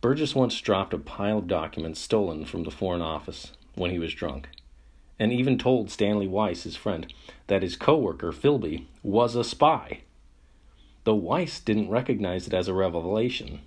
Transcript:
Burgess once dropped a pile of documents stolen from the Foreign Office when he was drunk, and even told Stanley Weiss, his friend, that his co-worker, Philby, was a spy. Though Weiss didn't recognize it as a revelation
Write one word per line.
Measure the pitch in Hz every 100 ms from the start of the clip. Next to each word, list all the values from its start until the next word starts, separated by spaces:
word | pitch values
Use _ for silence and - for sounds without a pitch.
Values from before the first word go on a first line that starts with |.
Burgess | 120 147 151 135
once | 123 -
dropped | - 95 95
a | 85
pile | - - 101 107
of | 87
documents | 87 78 - 80 78
stolen | - 113 98 78
from | 78 92
the | 80
Foreign | - 95 87
Office | 82 78 - - - - -
when | - 90
he | 90
was | 82
drunk, | - 85 69 - - - - - - - -
and | 110
even | 123 127 127
told | 123 127 101
Stanley | - 104 104 98
Weiss, | 95 104 87
his | - -
friend, | - 87 80 - - - -
that | 98
his | 90 -
co-worker, | - 156 110 78 87
Philby, | 76 139 143 85 76 - -
was | - 101 120
a | 120
spy. | 113 - 147 147 - - - - - - - - - - - -
Though | -
Weiss | 107 85 139 165 -
didn't | - 107 107
recognize | 110 127 113 95 92 90
it |
as | 92 90
a |
revelation | 95 95 85 82 107 123 123 - -